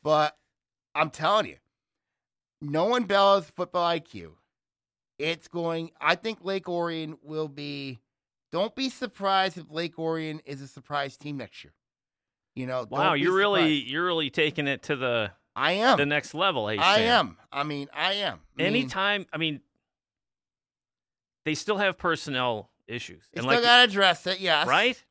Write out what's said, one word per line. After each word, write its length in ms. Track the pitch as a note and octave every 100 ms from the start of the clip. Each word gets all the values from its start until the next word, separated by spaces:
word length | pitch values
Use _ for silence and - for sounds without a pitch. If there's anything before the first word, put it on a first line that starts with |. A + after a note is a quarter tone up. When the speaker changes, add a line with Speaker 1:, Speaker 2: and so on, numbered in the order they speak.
Speaker 1:
But 360 | D3+ D#3 D3+ - _ _ _ _ _ D3+
I'm 140 | D#3
telling 380 | - D#3+ G#3+ G#2+
you, 100 | D2 _ _ _ _ _ _ _ _ _ _
knowing 420 | D3 D3+ F#3+ B3
Bell's 460 | G3+ G3 G3 G3 D#3+
football 340 | - F3 F3+
I 160 | E3+ E3
Q, 380 | D#3+ G2+ E2 D2+ _ _ _ _ _ _ _ _
it's 320 | D3+ E3 -
going, 420 | F3 E3+ E3 E3 _
I 160 | D3+ F3+
think 240 | A3+ A3
Lake 260 | F3+ G3 F3+
Orion 480 | F3 E3+ D#3+ D#3 D#3
will 280 | C#3+ D#3 D#3
be, 500 | C#3 C#3+ C#3+ C#3 B2 _ _ _ _ _
don't 220 | E3 G#3+ A#3+
be 140 | C4+
surprised 680 | - B3 - G3 G3 F#3+ F3
if 120 | D3+
Lake 300 | D#3 E3+ -
Orion 400 | D#3+ D#3+ D#3 D#3 C#3
is 160 | C#3
a 60 | C#3
surprise 500 | - - D3 C#3+ -
team 180 | D3 C#3+
next 260 | G#2+ - -
year. 80 | _ _ _ _ _ _ _ _ -
You 100 | B2+
know, 220 | B2+ A#2+
Speaker 2:
Wow, 140 | C3+ F#3
Speaker 1:
don't 40 | D3
be 40 |
Speaker 2:
you're 140 | D#3 F#3+
really, 440 | G3+ G3 D#3+ D3
Speaker 1:
surprised. 80 | A#2+
Speaker 2:
you're 140 | D3 F3+
really 240 | E3 C#3+
taking 380 | - D#3 D3 C#3+
it 140 | C#3
to 120 | - C#3+
the, 360 | B2+ A#2+ G#2 - _ -
Speaker 1:
I 180 | C#3+
am. 240 | F#3 A#3+ G#3
Speaker 2:
the 80 | C#3+
next 280 | D3 -
level, 360 | D3 F#3+ C#3+ G#2+
hey, 80 | A2
Speaker 1:
I 200 | E3+ G#3
Speaker 2:
Sam. 280 | A3+ A#3+ C3
Speaker 1:
am. 100 | E2 _
I 120 | C3+
mean, 240 | D3 C#3+ C#3
I 200 | D3 F3
am. 260 | G3+ F#3+ F2+ _ -
I 40 |
mean 40 | E3+
Speaker 2:
Anytime, 580 | A3+ F3+ F#3 G3 G3+ F3+
I 40 | D#3
mean, 220 | D#3+ C#3+ _ _ _ _ _ _ _ _ _ _ _ _ _ _ _ _ _ _ D#3
they 100 | D3+
still 220 | - G3+
have 200 | G3+ -
personnel 720 | F3+ D#3 - B2+ B2+ G#2+ G#2 _ -
issues. 360 | A#2+ - F2 _
Speaker 1:
They 60 | -
Speaker 2:
And 40 | C4
Speaker 1:
still 100 | A#3+
Speaker 2:
like 80 |
Speaker 1:
gotta 200 | A#3+ B3 B3
address 360 | G3 F#3+ E3+ F3+
it, 120 | F#3
yes. 280 | F#3 D3+ E3
Speaker 2:
Right? 340 | D3+ A#3 B3 _